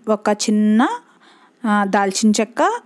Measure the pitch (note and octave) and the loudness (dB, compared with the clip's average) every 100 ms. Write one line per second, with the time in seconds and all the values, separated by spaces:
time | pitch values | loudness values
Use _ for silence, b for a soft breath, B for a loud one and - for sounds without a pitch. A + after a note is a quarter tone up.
0 | G#3+ G#3+ - G#3 - G#3+ G#3+ A3 D#4 A#4+ | -4 -2 -2 -2 -2 0 2 2 0 -2
1 | - b b b b _ A3 G#3 G3 G3+ | -12 b b b b _ -2 -2 0 -2
2 | G3 F#3+ A3 G#3 A3 - F4 A#4 | -2 0 0 2 -2 -2 -2 -2